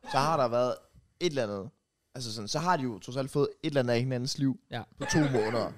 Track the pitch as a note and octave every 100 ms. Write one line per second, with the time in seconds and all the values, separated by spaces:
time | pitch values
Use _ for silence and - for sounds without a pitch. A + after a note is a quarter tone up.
0 | - C3+ D3 D#3+ B2 A#2+ B2 - - -
1 | _ - F3 C#3 A2 G2+ F#2+ - _ _
2 | _ C3+ A#2+ A2 G#2 D3+ F3 F3 B2+ G2+
3 | - B2+ C3+ D3 C#3+ - D#3+ C#3+ B2 A#2
4 | B2+ B2 B2 - C#3 B2+ - A#2+ - -
5 | - E3 D3 B2+ G#2+ A#2 G2